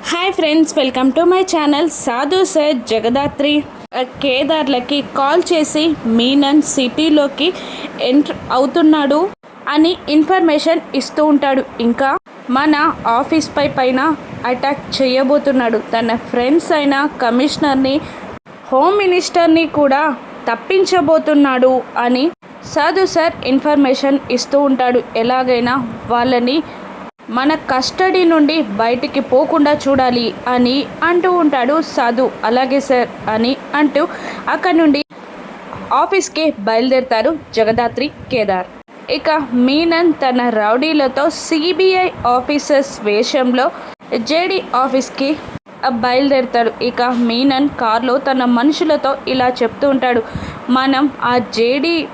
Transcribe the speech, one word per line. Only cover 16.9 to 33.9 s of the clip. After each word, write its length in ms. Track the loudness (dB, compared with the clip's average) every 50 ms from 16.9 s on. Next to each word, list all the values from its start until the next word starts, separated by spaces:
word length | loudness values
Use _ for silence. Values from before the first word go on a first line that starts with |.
| 2 2 0 -2 -2 -2
కమిషనర్ని, 800 | -2 0 2 2 0 0 0 0 0 0 2 2 0 0 0 -2 -4 -6 -16 -16 -16 -16 -16 -18 _ -20 -20 -20 -8 0
హోమ్ 260 | 2 2 4 4 2
మినిస్టర్ని 680 | 2 2 2 2 0 0 0 0 2 4 4 4 4 2
కూడా 480 | 0 0 0 2 2 2 2 2 0 -2 -4 -10 -18 -18 -10 -6 -6
తప్పించబోతున్నాడు 1300 | -6 -6 -4 0 2 2 2 2 2 2 2 4 2 2 2 2 4 4 4 4 4 4 4 4 4 2 -2 -4 -4
అని 340 | -2 0 0 2 2 0 0 -2 _ -20 -20 -20 -18 -16 -6 -2
సాధు 300 | 0 0 2 2 2 0
సార్ 280 | 2 2 2 2 2 -2 -4 -2
ఇన్ఫర్మేషన్ 760 | 0 0 2 2 2 2 4 4 2 2 0 2 0 0 0 0 -2
ఇస్తూ 280 | -2 -2 -2 0 2 2
ఉంటాడు. 420 | 2 2 2 2 2 2 2 0 0 0 -4
ఎలాగైనా 680 | -2 0 0 0 0 2 2 0 0 0 0 -2 -2 -4 -6 -10 -12 -4
వాళ్ళని 560 | -2 0 0 2 2 2 0 0 0 0 -2 -4 -6 -12 -16 -16 -16 -16 -16 -18 -18 _ _ -14 -6
మన 260 | -4 0 0 0 0
కస్టడీ 680 | 0 -2 -2 -2 -2 -2 -4 -2 0 0 2 2 4 4
నుండి 380 | 4 4 4 4 2 2 0
బయటికి 580 | -2 -2 -2 0 0 0 0 -2 -2 -4 -2 -4
పోకుండా 540 | -2 2 2 2 2 2 2 2 4 2 2 2 2
చూడాలి 460 | 0 2 2 2 2 0 0 -2 -2 -6 -6 -6
అని 380 | -2 0 2 2 2 2 0 -2 -4 -6 -2 0
అంటూ 280 | 0 2 2 2 2
ఉంటాడు 500 | 2 2 2 2 2 2 0 2 0 0
సాధు. 500 | -2 -2 -2 0 0 0 2 0 0 0 -2 -4 -4
"అలాగే 360 | 0 0 0 0 2 0 -2
సార్" 500 | 0 2 0 0 0 -2 -6 -10 -6 -4
అని 280 | -2 0 0 0 -2 -4 -6 -6 -2
అంటూ 320 | 0 0 2